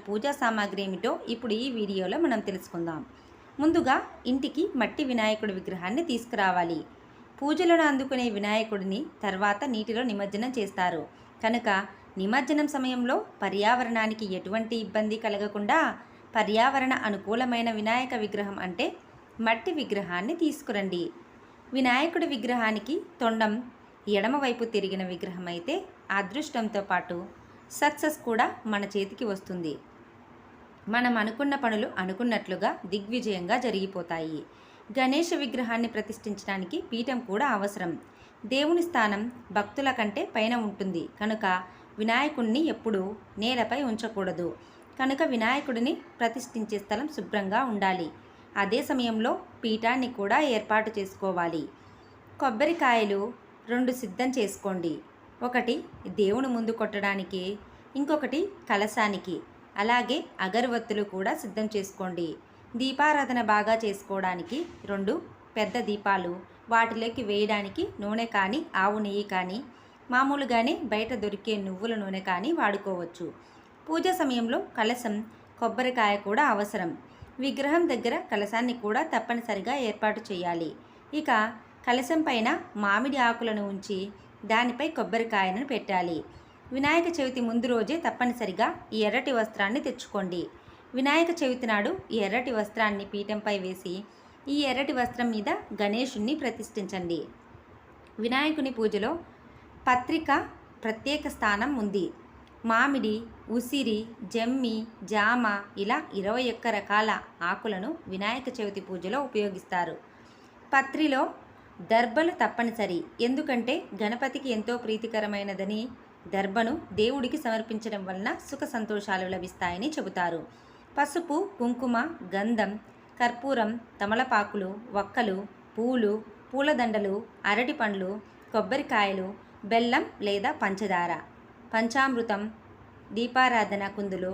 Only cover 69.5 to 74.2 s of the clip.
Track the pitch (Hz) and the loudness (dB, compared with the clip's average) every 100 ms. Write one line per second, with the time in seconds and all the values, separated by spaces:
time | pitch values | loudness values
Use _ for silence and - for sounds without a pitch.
69.5 | 202 285 - - - - 247 269 277 269 | -4 -10 -16 -20 -18 -2 2 4 2 2
70.5 | 233 240 339 262 208 - 247 208 196 - | 2 2 0 -2 -2 -2 -2 -2 -4 -2
71.5 | 214 196 185 226 220 196 190 190 180 226 | -2 -2 -4 -4 -2 -2 -4 -2 0 0
72.5 | 339 226 196 196 180 170 - 165 - - | 2 2 0 -2 -4 -6 -8 -10 -10 -18
73.5 | - - - - 320 370 359 | -20 -20 -16 -4 0 2 2